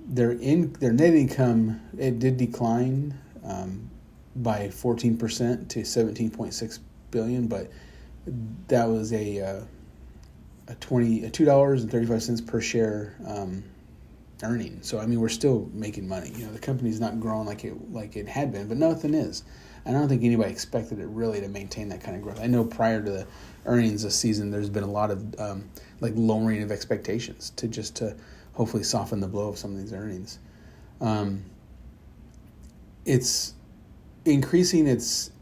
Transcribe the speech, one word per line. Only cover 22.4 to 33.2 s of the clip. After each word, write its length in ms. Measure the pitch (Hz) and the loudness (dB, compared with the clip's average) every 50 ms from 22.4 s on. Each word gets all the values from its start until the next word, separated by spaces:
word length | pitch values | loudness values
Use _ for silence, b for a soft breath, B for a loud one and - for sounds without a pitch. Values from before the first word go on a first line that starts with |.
| 110 120 | 0 2
know 160 | 123 120 110 | 4 4 4
prior 400 | 113 - - 113 113 113 107 104 | 2 0 0 2 2 2 2 0
to 80 | 104 | -2
the 160 | 98 95 95 - B B B B B B B | -4 -6 -6 -10 B B B B B B B
earnings 380 | - 123 120 117 113 104 101 107 | 2 4 4 4 4 2 0 -2
this 120 | 101 - | -2 0
season, 360 | - - 113 107 107 104 101 | 0 2 2 0 0 0 -2
there's 180 | 101 104 104 101 | -2 -2 -4 -2
been 140 | 101 104 98 | -2 -2 -4
a 80 | 101 | -2
lot 180 | 101 104 107 104 | 0 0 0 0
of, 300 | 101 95 107 107 - - | 0 -2 -6 -8 -8 -8
um, 300 | 107 104 98 98 104 - - B B B B B | -8 -8 -8 -10 -12 -14 -16 B B B B B
like, 140 | 117 113 107 | -4 -2 0
lowering 460 | 113 113 110 107 110 110 110 110 104 | 2 4 4 4 2 2 0 0 0
of 100 | 104 104 | -2 -4
expectations 800 | 107 98 - - 113 110 - - 101 117 120 - - - - - - - | -4 -6 -4 -4 -4 -4 -2 -2 -4 -4 -4 -6 -10 -12 -14 -14 -10 -8
to 100 | - 113 | -8 -6
just 280 | 107 107 101 - - | -6 -6 -8 -8 -8
to 200 | - 117 107 104 - B B B B B B B | -6 -6 -6 -6 -8 B B B B B B B
hopefully 300 | - 117 113 - 110 101 | -2 -2 -2 -2 -2 -2
soften 360 | - - 110 98 - 113 98 | -2 -2 -2 -2 -2 -4 -4
the 80 | 98 92 | -4 -4
blow 220 | 92 101 104 104 | -4 -4 -4 -4
of 80 | 95 - | -6 -8
some 160 | - 101 101 | -10 -10 -10
of 60 | 98 | -10
these 120 | 98 110 | -10 -10
earnings. 460 | 113 95 104 107 95 92 95 - - - B B B B B B B B B B B B | -10 -10 -8 -8 -10 -10 -12 -12 -16 -18 B B B B B B B B B B B B
Um, 440 | - 110 110 107 104 101 98 98 - - - - - - - - - - - - - - - - - - - - - - - - - - - - - - - - - | -2 0 0 0 0 -2 -4 -6 -8 -12 -18 -20 -20 -20 -20 -20 -20 -20 -20 -20 -20 -20 -20 -20 -20 -20 -20 -20 -20 -20 -20 -20 -20 -20 -20 -20 -20 -20 -20 -6 0
it's 480 | - 135 123 | 2 4 4